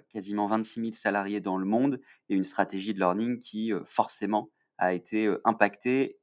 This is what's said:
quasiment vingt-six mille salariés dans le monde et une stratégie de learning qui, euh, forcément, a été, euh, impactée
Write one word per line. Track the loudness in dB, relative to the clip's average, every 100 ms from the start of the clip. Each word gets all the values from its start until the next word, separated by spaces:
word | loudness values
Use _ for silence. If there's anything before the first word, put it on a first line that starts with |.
| -6
quasiment | -10 -4 -2 0
vingt-six | 0 -2 -6
mille | -6
salariés | -4 0 0 0 -2
dans | -2 -2
le | 0
monde | 2 2 0 -6 -20 -2
et |
une | 0
stratégie | 0 0 -2 -2 -4
de | 0
learning | 2 2 0 -4
qui, | -6 -6 -4
euh, | -4
forcément, | -2 -2 -2 -4 -2 -2 -2 _ _ -2
a | 0
été, | 0 -2 0 2
euh, | 2
impactée | 2 4 2 2 0 2 0 -2